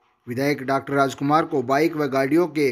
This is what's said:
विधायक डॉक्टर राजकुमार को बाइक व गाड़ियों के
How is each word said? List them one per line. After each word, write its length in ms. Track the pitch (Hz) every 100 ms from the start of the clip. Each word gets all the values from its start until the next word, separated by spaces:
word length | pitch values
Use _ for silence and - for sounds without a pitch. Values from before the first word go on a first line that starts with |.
| _ _ -
विधायक 360 | 120 143 131
डॉक्टर 300 | 127 135 135
राजकुमार 500 | 139 135 - 143 156 160
को 160 | -
बाइक 320 | 120 139 165 156
व 120 | 143
गाड़ियों 360 | 135 135 160 175
के 220 | 151 139